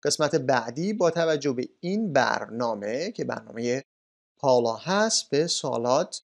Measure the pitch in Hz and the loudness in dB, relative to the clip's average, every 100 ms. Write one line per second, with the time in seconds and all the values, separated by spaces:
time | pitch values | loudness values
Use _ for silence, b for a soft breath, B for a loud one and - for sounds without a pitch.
0 | 147 - 151 160 131 131 113 120 185 214 | -2 2 2 2 2 0 0 -4 -4 2
1 | 170 165 165 156 143 123 123 _ 175 202 | 0 2 0 2 0 -2 -6 _ -4 -2
2 | 220 135 113 113 107 110 120 107 104 123 | 2 2 4 0 -4 -4 -2 -2 -4 -4
3 | 185 - 131 120 110 113 120 127 - _ | -6 -6 -6 -6 -8 -6 -2 -2 -4 _
4 | _ _ _ _ 135 123 117 113 156 196 | _ _ _ _ 4 4 4 -2 -2 2
5 | 220 220 - 139 170 - 147 120 120 135 | 2 0 0 0 0 -2 -4 -2 2 2
6 | 190 - _ | 0 -6 _